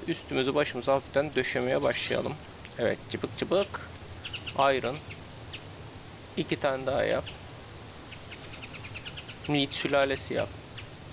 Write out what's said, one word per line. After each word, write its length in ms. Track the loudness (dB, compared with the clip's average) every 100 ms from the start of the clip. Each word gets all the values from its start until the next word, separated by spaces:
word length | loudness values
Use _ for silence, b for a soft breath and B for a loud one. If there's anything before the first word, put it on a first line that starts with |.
| 0
üstümüzü 480 | -2 0 2 4 4
başımızı 360 | 2 2 4
hafiften 440 | 4 6 2 4 2
döşemeye 480 | 2 2 4 4
başlayalım. 500 | 4 4 2 2 0 -4 -10 -12 -10 0
Evet, 180 | 2 2 -2
cıbık 280 | -4 -2 -2
cıbık. 520 | 2 2 2 -4 -8 -12 -12 -10 -8 -8 -4 4
Iron. 400 | 6 6 2 -2 -6 -12 -12 -12 -12 -12 -12 -12 -14 -14 -14 -14 -8 -4
İki 220 | -2 2
tane 260 | 2 2 2
daha 180 | 2
yap. 200 | 4 2 0 -8 -12 -14 -14 -14 -14 -14 -12 -12 -12 -12 -12 -10 -10 -10 -10 -10 -10 -10 -10 -8 2
Meat 260 | 4 4
sülalesi 600 | 2 4 6 6 2 0
yap. 160 | 0 0 -2 -12 -12 -12 -12 -12